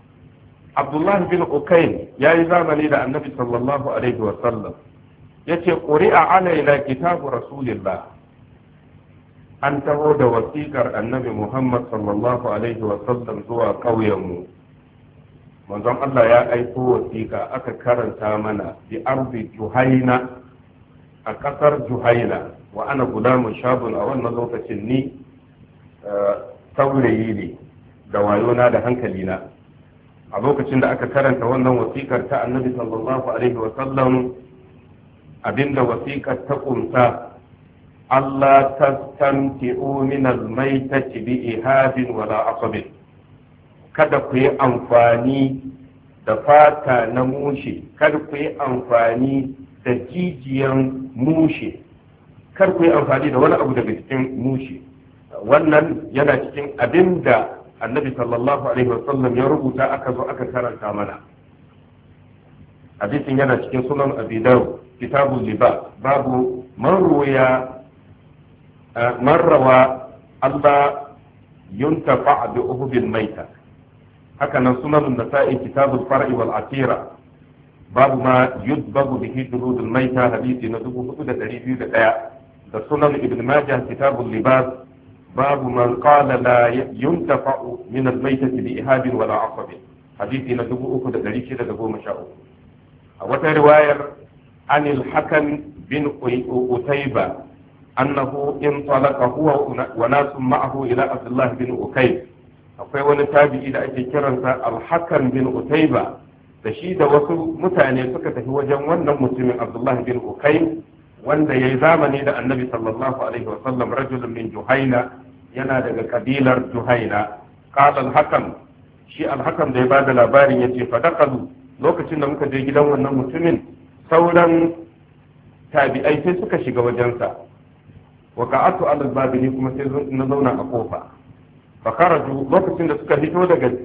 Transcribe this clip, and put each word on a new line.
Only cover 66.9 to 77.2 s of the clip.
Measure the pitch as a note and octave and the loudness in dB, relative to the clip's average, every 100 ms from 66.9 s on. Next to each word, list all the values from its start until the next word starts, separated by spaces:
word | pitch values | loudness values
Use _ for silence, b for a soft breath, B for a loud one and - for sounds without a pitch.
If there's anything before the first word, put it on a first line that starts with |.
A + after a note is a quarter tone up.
| F#3+ | 4
ruya, | E3+ C#3+ C#3 C3 C3 B2+ B2+ - - _ - - - - - - - - - A#2 | 4 2 2 4 4 2 -2 -14 -20 _ -20 -20 -20 -20 -20 -20 -20 -20 -12 -2
eh, | A#2+ A#2+ | -2 2
man | C3 E3 | 4 6
rawa | E3 D3 C3 C3 C3 - - - - - | 6 6 8 8 6 2 -12 -20 -20 -4
Allah | C3+ C#3+ C#3+ C#3+ C#3+ - - - - _ _ - - | -2 2 4 4 2 -2 -12 -20 -20 _ _ -20 -16
yuntafa | G2+ D3 E3 C#3+ B2+ C#3+ - A2+ | -4 -2 0 0 2 4 2 0
bi | A#2 | -4
uhbil | B2 B2 C3 A#2+ G#2+ | -4 -4 -2 -2 0
maita. | A2+ G#2+ - - - _ - _ _ _ _ _ - | -2 -4 -8 -16 -20 _ -20 _ _ _ _ _ -4
Haka | C#3+ C3+ | -2 2
nan | B2+ B2+ | 2 0
Sunan | D3 D3+ C3+ A#2+ | 2 2 2 -2
Nasa'i, | A#2 C#3 C3 B2+ | 0 0 2 0
Kitabul | B2+ C#3 C3 B2+ - | -4 0 2 0 0
Far'i | C3+ B2+ | 0 0
wal | A#2+ A2 | -2 -2
Atira, | G#2+ - C3+ B2+ - - - | -4 -6 -2 -2 -2 -6 -18